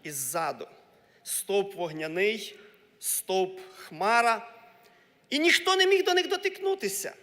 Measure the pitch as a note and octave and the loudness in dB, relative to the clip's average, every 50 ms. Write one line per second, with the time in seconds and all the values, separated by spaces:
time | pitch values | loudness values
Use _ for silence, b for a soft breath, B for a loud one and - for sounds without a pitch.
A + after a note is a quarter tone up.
0 | _ D#3 D3+ C3+ C3+ B2+ D#3+ E3+ E3 D3 C3 A#2 - - - - _ _ b b | _ -10 -8 -6 -6 -4 -2 -2 -2 -2 -4 -6 -12 -16 -16 -20 _ _ b b
1 | b b b b b - - - - - G3 G3+ F#3+ G3 - E3 F3 E3 D#3 D#3 | b b b b b -6 -6 -6 -2 0 0 0 0 0 -4 -6 -6 -6 -4 -6
2 | D#3 D#3+ D#3+ F3+ G3 G#3 A3 A3 - - - B B B B B B B B B | -6 -4 0 2 2 2 0 -2 -8 -12 -16 B B B B B B B B B
3 | - - - - - - F#3 F#3+ F#3 F#3 - - - - - - - - E3+ D3+ | -6 -4 -4 -4 -2 0 2 2 2 0 -2 -14 -16 -18 -18 -20 -18 -16 -6 -2
4 | F#3 G#3 A#3 A#3 A#3 A#3 A3+ G#3 - - - - - - - b b b b b | 2 4 4 6 6 4 2 0 -4 -12 -18 -20 -20 -20 -20 b b b b b
5 | b b b b b _ B3 C#4+ D#4+ E4+ - - E4+ F#4 F#4+ F#4+ F#4+ F#4 G4 F#4+ | b b b b b _ -2 2 4 4 4 4 4 2 4 4 4 4 4 4
6 | F4 F4+ F4+ F4+ F4+ - G4 - - G4 - - G4 G4 F#4+ F#4+ - G3 - - | 4 2 2 2 2 0 -4 -2 -2 -4 -4 -2 -2 -2 -2 -2 -4 -4 -4 -4
7 | - - - - | -8 -8 -12 -14